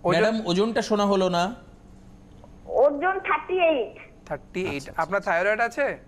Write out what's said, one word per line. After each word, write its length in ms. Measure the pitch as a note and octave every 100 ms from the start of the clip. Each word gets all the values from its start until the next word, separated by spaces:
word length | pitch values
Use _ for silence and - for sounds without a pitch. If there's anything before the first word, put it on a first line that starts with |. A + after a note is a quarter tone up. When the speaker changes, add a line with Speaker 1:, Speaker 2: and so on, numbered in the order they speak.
Speaker 1:
ওজন? 180 | E3+ E3
Speaker 2:
ম্যাডাম, 260 | G#3+ A3+ G3
ওজনটা 340 | F3 A3 A3+
শোনা 240 | G#3+ G#3+ G3+
হলো 240 | G3 F#3
না? 260 | F3 F3+ A#3+ - - - - - - - - - - -
Speaker 3:
ওজন 540 | - C#4+ C#4+ F#4 F#4+
থার্টি 400 | - D4+ - F#4
এইট। 680 | E4+ C#4+ G#3+ - - - -
Speaker 1:
থার্টি 380 | D3+ - F3+ F#3
এইট। 100 | C#3+
Speaker 2:
আচ্ছা, 160 | C3+
আচ্ছা। 100 | -
Speaker 1:
আপনার 200 | D#3+ G3
thyroid 380 | G3 E3+ F#3+ G#3+
আছে? 380 | A#3 C4 C#4 D3+